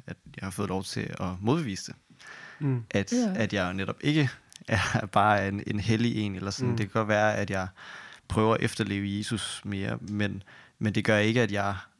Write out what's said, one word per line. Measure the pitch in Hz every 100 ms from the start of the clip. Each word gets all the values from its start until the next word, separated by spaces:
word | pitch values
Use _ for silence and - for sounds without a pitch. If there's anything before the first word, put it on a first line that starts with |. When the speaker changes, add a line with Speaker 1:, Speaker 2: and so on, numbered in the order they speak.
| -
Speaker 1:
at | - - -
jeg | 98
har |
fået | 95 101
lov | 95
til | 98 - - 82
at | 90 90
modbevise | 104 160 139 95 -
det. | - _ - - - - -
Speaker 2:
Mm. | 143 127 113
Speaker 1:
At, | 104 98
Speaker 3:
Ja. | 240 226 190
Speaker 1:
at | 107
jeg | 101 90
netop | 95 98 -
ikke | - 156 135 - _ - -
er | 110 - 120 107
<laughs> |
bare | - 104 104 98
en, | 101 -
en | 104
hellig | 95 110 117 -
en, | 104 95
eller | 98
sådan. | - 127
Speaker 2:
Mm. | 117
Speaker 1:
Det | 101
kan | 113
godt | 107
være, | 104 107 107
at | 101
jeg | 95 92 - - - - - _
prøver | - 110
at | 113
efterleve | 113 - 104 101 101 101
Jesus | 104 110 - -
mere, | 101 98 101 117
men, | 87 104 104 98 - - - _
men | 110
det | 101
gør | 104 107
ikke, | 107 117
at | 110
jeg | 101 101 95 - _